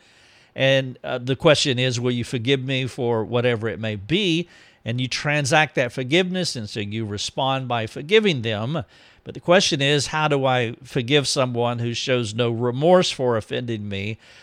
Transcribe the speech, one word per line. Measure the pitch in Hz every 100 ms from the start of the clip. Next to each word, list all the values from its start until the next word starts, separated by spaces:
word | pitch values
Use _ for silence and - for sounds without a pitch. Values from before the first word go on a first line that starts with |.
| _ _ _ _ _ -
And, | 135 135 131 123
uh, | 147 127
the | 123 131
question | 165 135 147 123
is, | 131 120
"Will | 123
you | 120
forgive | 117 131 113 135
me | 131 131 127
for | - 120 113 107
whatever | 120 123 113 110
it | 98
may | 110 104
be?" | 101 180 190 165 170 - - _ 110
And | 123
you | 127
transact | - 151 147 131 160 151 160
that | 123
forgiveness, | - 123 170 180 185 170 120
and | 104
so | 117
you | 101 110
respond | 107 104 - - 135 131 127
by | 120 110
forgiving | 139 147 214 214 139
them. | 117 104 117 160 - - - _ -
But |
the | -
question | - 185 - 151
is, | 139 147 -
how | 156 151
do | 139 131
I | 127 117 -
forgive | 127 147 117 147 131
someone | 143 127 117 120 120
who | 120 113
shows | - 123 110 110
no | 120
remorse | 113 123 127 160 180 175
for | - 127 113
offending | - 123 123 110 104
me, | 98 101 110 - -